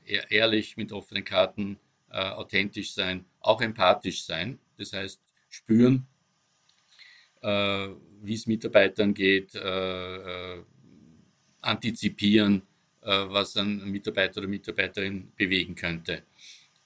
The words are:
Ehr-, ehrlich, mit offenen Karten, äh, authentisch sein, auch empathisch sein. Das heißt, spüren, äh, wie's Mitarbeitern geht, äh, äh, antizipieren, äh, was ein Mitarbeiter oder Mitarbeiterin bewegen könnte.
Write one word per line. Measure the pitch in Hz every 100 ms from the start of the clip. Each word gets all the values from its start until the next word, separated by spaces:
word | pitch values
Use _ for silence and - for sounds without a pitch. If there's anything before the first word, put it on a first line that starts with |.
| -
Ehr-, | 101 -
ehrlich, | 104 113 107 98 -
mit | 104
offenen | 104 - 98 92
Karten, | 95 92 - 101 101 _ _ _
äh, | -
authentisch | 95 95 98 98 101 107 92
sein, | - 92 92 90 _
auch | - 113
empathisch | 113 110 92 - 95 82
sein. | - 82 98 - _ _
Das | 104
heißt, | 98 98 - _ _ _
spüren, | - - 110 123 131 131 _ _ _ _ _ _ _ _ _ - - _ _
äh, | 104 101 101 98 98 87 - 101
wie's | 104 107 113
Mitarbeitern | 110 110 104 95 101 101
geht, | 101 95 98 95 92
äh, | 95 95 92 92 92 92 95 90 92 90
äh, | 87 _ _ - - _ _ _ _ _
antizipieren, | - 107 117 - 104 - 104 107 101 98 - _ _ _
äh, | 104 98 98
was | 101 98 107
ein | 101 101 98
Mitarbeiter | 98 104 - 95 104
oder | 98
Mitarbeiterin | 101 - - 92 104 98 98 92 -
bewegen | 95 92 87 85
könnte. | 87 85 82 80 - _ - - _ _